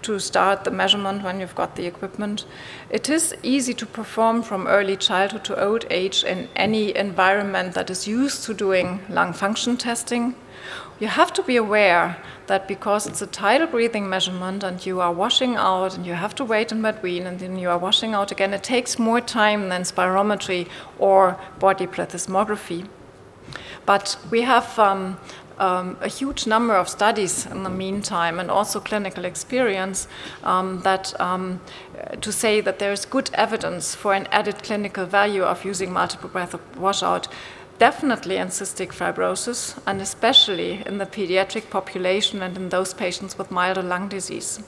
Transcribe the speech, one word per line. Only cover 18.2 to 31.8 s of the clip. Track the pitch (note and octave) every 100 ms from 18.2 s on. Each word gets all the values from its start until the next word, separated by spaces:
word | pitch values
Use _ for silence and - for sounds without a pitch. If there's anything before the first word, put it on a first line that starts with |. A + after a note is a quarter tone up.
| G3+
again, | G3 G3
it | G3+
takes | - B3+ B3 -
more | A3+ A#3
time | A#3+ A#3 G#3+ G#3 F#3+
than | F3+
spirometry | F3+ - F3+ F#3+ G3+ G3+ - F3+ E3+ - - -
or | G3 F#3+ F#3+ F3 - -
body | F#3+ F#3+ F3+
plethysmography. | - F3 F3 - F#3+ G#3 G#3 - E3+ G3+ - - - - - - - - - -
But | G3 - - E3
we | A3+
have, | A#3+ A#3+ B3 -
um, | G#3 G3 F#3+ F#3 - - - -
um, | F#3+ F3+ F#3 -
a | -
huge | - C4+ C#4+ A3+
number | A3 A#3 G3+
of | F3+
studies | - G#3 G#3+ F#3 - -
in | -
the | F#3+
meantime | F#3 F#3+ G3 G3+ F#3+ E3+ E3+
and | F3
also | F#3+ G#3 G#3+
clinical | - G#3+ G3 F3+
experience, | F3+ F3+ - B3+ B3 F#3+ F#3+ F#3+ - - - -
um, | - F#3 F#3+ F#3
that, | F#3+ F#3+ F#3+ -
um, | F3+ F#3 F#3 F3+ - -